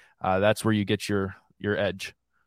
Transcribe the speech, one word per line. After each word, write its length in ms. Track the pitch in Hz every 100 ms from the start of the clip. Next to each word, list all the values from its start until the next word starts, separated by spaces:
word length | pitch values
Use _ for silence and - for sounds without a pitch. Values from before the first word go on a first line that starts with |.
| - -
uh, 180 | 95 95
that's 240 | 104 -
where 100 | 110
you 120 | 107
get 240 | 101 107 -
your, 260 | 101 95 - _ -
your 180 | 101 101
edge. 360 | 98 95 - - _ _